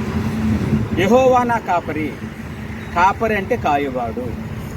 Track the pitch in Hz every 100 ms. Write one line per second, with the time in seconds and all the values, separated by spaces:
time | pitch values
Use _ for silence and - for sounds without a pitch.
0 | 220 214 214 220 220 214 - - - -
1 | 202 247 262 247 240 233 - 175 165 151
2 | 156 - 110 - - - - - - 175
3 | 190 196 226 208 190 240 160 143 139 127
4 | 117 117 123 110 110 - -